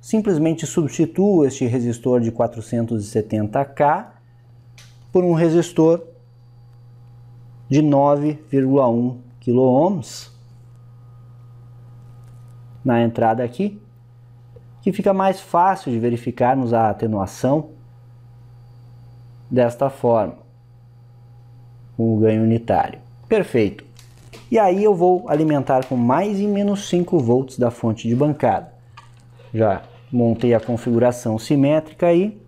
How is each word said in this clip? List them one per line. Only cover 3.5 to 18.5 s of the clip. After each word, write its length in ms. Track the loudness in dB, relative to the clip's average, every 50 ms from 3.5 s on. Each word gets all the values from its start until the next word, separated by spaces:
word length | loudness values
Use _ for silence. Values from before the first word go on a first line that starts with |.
| -4 -4 -4
K 500 | -6 -4 -2 0 0 0 -2 -4 -12 -20 _ _ _ -20 -20 -20 -20 -20 -20 -20 -20 -20 -20 -20 -20 -20 -20 -20 -2
por 140 | -2 0 2
um 80 | 2 2
resistor 680 | 2 2 2 4 2 0 0 0 2 4 4 4 2 -2 -10 -20 -20 -20 -20 -20 -20 -20 -20 -20 -20 -20 -20 -20 -20 -20 -20 -20 -20 -20 -20 -20 -20 -20 -20 -20 -20 -20 -20 -20 -20 -6 0
de 140 | 0 2 4
nove 580 | 4 4 4 4 4 2 2 0 -2 -4 -4 -10 -4
vírgula 400 | -2 0 0 2 2 2 2 2
um 300 | 2 0 0 -2 -4 -8 -16 -20 -20 -12
quiloohms 920 | -4 0 2 2 4 4 4 4 2 2 0 -4 -8 -10 -16 -18 -20 -20 -20 -20 -20 -20 -20 -20 -20 -20 -20 -20 -20 -20 -20 -20 -20 -20 -20 -20 -20 -20 -20 -20 -20 -20 -20 -20 -20 -20 -20 -20 -20 -20 -20 -20 -20 -20 -20 -20 -20 -20 -20 -20 -20 -20 -20 -20 -20 -20 -20 -6 -2
na 180 | 0 2 2 2
entrada 400 | 0 0 0 0 0 2 0 -2
aqui, 400 | -6 -4 -4 -6 -6 -6 -10 -20 -20 -20 -20 -20 -20 -20 -20 -20 -20 -20 -20 -20 -20 -20 -20 -20 -20 -20 -6
que 120 | -6 -6 -4
fica 200 | -2 0 0 0
mais 280 | 2 0 0 -2 -2
fácil 500 | -8 -4 0 2 2 2 0 -2 -4 -6
de 80 | -4 -2
verificarmos 760 | -2 -2 -2 -2 -6 -8 -4 0 0 2 2 0 0 0 0
a 160 | 2 2 0
atenuação 840 | 0 -2 -4 -4 -2 -2 -4 -6 -8 -4 -2 0 0 0 -2 -6 -16 -20 -20 -20 -20 -20 -20 -20 -20 -20 -20 -20 -20 -20 -20 -20